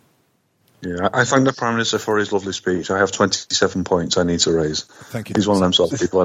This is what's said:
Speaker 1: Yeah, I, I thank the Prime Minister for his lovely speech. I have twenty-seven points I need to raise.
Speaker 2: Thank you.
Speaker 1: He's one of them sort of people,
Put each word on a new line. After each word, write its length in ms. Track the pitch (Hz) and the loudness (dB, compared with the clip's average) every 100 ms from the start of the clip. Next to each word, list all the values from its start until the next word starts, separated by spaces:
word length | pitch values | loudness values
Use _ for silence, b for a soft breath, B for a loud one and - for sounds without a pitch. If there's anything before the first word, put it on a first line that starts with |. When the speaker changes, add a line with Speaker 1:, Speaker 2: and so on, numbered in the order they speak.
| _ _ _ _ _ _ _ _ | _ _ _ _ _ _ _ _
Speaker 1:
Yeah, 260 | 90 87 98 | -8 -2 -2
I, 100 | 127 | 0
I 20 | |
thank 200 | 120 - 135 | 2 2 2
the 60 | |
Prime 220 | - 117 | 0 -2
Minister 240 | 113 110 107 | -2 -2 -2
for 200 | - 107 | 0 -2
his 140 | 101 | 0
lovely 200 | 101 95 | -2 -4
speech. 380 | - 92 90 78 | -6 -2 -2 -2
I 80 | 95 | 0
have 120 | 92 | 0
twenty-seven 720 | - 98 - - - 92 95 | 0 -2 -2 -4 -2 0 0
points 340 | 90 90 76 92 | 0 0 0 0
I 60 | |
need 160 | 87 85 | 0 2
to 120 | 90 | 2
raise. 300 | 82 76 76 | 2 0 -4
Speaker 2:
Thank 460 | - - - 117 - | -10 -18 -12 -10 -4
you. 40 | 107 | 0
Speaker 1:
He's 120 | 101 | 2
one 80 | 98 | 4
of 60 | |
them 100 | 92 | 4
sort 200 | 92 87 | 2 0
of 60 | - | 0
people, 220 | 90 92 | 0 2